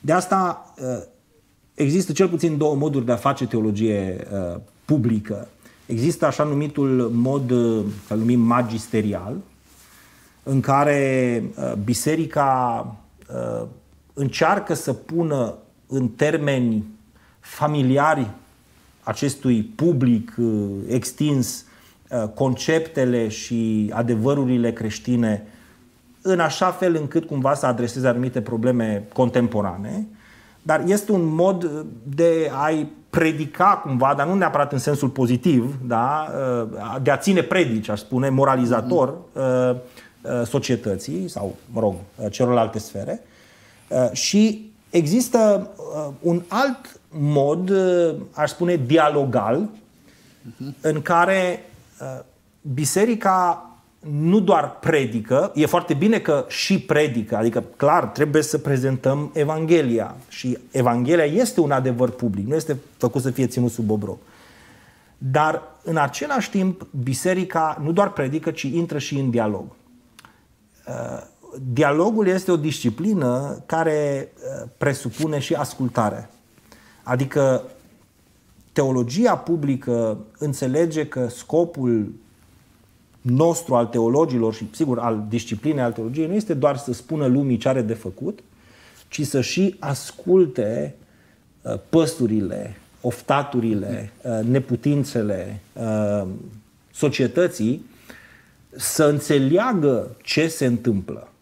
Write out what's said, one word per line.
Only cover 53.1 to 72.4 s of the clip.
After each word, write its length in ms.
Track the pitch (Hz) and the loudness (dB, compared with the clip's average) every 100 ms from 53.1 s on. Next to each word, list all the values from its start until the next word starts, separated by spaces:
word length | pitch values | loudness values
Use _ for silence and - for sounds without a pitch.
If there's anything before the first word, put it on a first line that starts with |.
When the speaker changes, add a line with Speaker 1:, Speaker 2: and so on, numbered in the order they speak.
| 226 202 190 180 165 - - _ _ 151 147 | 2 2 2 2 0 -6 -20 _ _ -8 -2
Speaker 1:
nu 200 | 160 208 | 4 4
doar 380 | 175 156 139 - | 4 2 2 -4
predică, 760 | - 156 127 113 107 127 170 | 0 2 2 -4 0 0 2
e 120 | 147 151 | 0 2
foarte 280 | 175 - | 2 0
bine 240 | 143 196 220 | 0 2 2
că 260 | - 143 127 | 2 0 0
și 320 | - - 190 | -6 0 0
predică, 560 | - 151 151 117 107 107 | 2 2 2 0 -2 0
adică, 280 | 113 120 104 - | 0 0 -6 0
clar, 300 | 143 170 127 | 2 4 0
trebuie 360 | - 151 151 | 0 2 2
să 160 | 151 151 | 2 -2
prezentăm 720 | 139 135 131 131 131 139 147 | 0 0 0 0 0 0 -2
Evanghelia 800 | 165 147 156 160 170 139 117 98 131 - | -2 0 0 4 4 4 0 -2 -8 -18
și 300 | - 131 123 - | -10 -6 -6 -6
Evanghelia 540 | 135 123 120 123 170 | 0 2 2 2 4
este 360 | 147 165 240 - | 4 2 0 2
un 100 | 151 | 2
adevăr 400 | 139 131 120 123 | 2 0 0 0
public, 360 | 120 120 95 101 | 0 -2 -2 -2
nu 80 | |
este 220 | 156 156 135 - _ | -2 -2 -6 -6 _
făcut 260 | 160 - | -2 0
să 80 | 131 | -4
fie 160 | 123 127 | -2 -2
ținut 240 | - 123 | 0 -2
sub 200 | 113 110 | 0 -2
obrog. 260 | 107 101 95 - - - - - - _ _ _ _ | -2 -4 -10 -16 -20 -20 -20 -20 -20 _ _ _ _
Dar, 440 | 135 139 156 156 - - | -2 2 2 0 -6 -14
în 140 | - 165 | -4 0
același 540 | 143 - 302 269 233 | 0 -2 -4 -2 -2
timp, 360 | 202 190 180 - 143 | 0 0 -2 -8 -6
biserica 760 | 123 127 180 185 185 165 160 151 | -4 -2 0 0 0 0 -2 -2
nu 100 | 147 | -2
doar 200 | 170 202 | 2 2
predică, 380 | 196 135 151 160 | 0 -4 -2 -4
ci 120 | 156 | -4
intră 360 | - 160 170 147 | -4 -2 -2 -4
și 200 | 135 139 | -4 -2
în 120 | 135 | 0
dialog. 340 | 117 110 98 - - _ _ _ - - _ _ _ _ _ - | 0 0 -2 -8 -18 _ _ _ -20 -20 _ _ _ _ _ -14
Uh, 340 | 123 120 127 - _ - - 131 | -10 -8 -10 -14 _ -20 -12 -6
dialogul 540 | 120 147 151 190 220 202 | 2 4 4 2 2 2
este 240 | 185 | 0